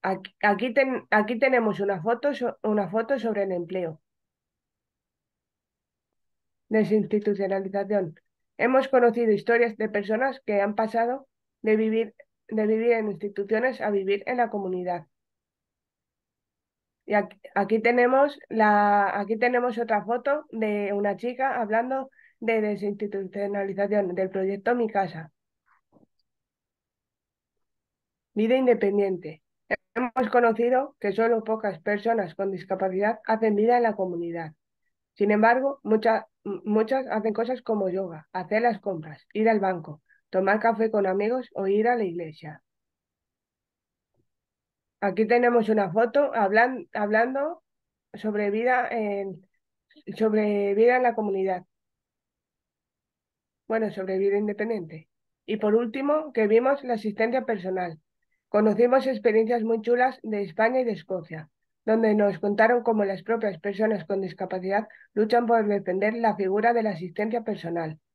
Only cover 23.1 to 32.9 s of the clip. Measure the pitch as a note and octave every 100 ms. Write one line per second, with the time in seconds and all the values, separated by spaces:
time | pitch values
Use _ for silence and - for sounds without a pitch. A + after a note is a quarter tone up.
23.1 | G3 F#3+ G3+ G3+ G3+ G3 F#3+ G3+ G#3 F#3+
24.1 | F3+ F#3+ F#3+ F#3+ G3 A#3 B3 A3 G3+ F#3
25.1 | D#3+ D#3+ _ _ _ _ _ _ _ _
26.1 | _ _ _ _ _ _ _ _ _ _
27.1 | _ _ _ _ _ _ _ _ _ _
28.1 | _ _ G#3 A3 C4 B3+ A3+ G3+ G3+ G3
29.1 | F3+ D#3 D#3 _ _ _ - _ - B3
30.1 | C4 G#3+ B3 A#3 G#3+ A#3+ B3+ C#4 _ G#3
31.1 | G3 A3+ A3+ A3 A3 G#3+ E3 - G#3 A3
32.1 | A3+ F#3+ - G3 F#3+ - F#3 F#3+